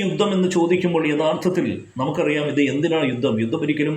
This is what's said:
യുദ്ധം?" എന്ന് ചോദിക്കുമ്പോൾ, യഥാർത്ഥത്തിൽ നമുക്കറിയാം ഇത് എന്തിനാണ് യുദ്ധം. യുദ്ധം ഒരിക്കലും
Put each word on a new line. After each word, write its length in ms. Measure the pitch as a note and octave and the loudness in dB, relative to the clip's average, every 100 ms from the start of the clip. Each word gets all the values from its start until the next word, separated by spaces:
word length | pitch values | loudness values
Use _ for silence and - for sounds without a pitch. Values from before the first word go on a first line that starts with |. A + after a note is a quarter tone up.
യുദ്ധം?" 260 | F#3+ D#3 G#3 F#3 | 0 0 0 2
എന്ന് 120 | F#3 F3 | 2 2
ചോദിക്കുമ്പോൾ, 480 | E3 F3+ F3 D#3+ D3+ | 2 2 2 0 0
യഥാർത്ഥത്തിൽ 540 | D3 D#3 - F#3 F3 B2 F#2 - B2+ | 0 0 0 0 0 -2 -4 -8 -6
നമുക്കറിയാം 460 | D3 D3+ D3+ D3+ D3 | -4 0 0 0 0
ഇത് 80 | C3+ C3+ | 0 0
എന്തിനാണ് 340 | C#3+ E3 D#3+ C#3 | 2 0 0 0
യുദ്ധം. 220 | A#2+ B2+ A2+ | 0 0 0
യുദ്ധം 200 | A2+ D#3+ D3 | 0 -2 -2
ഒരിക്കലും 300 | D3+ D3+ | 0 0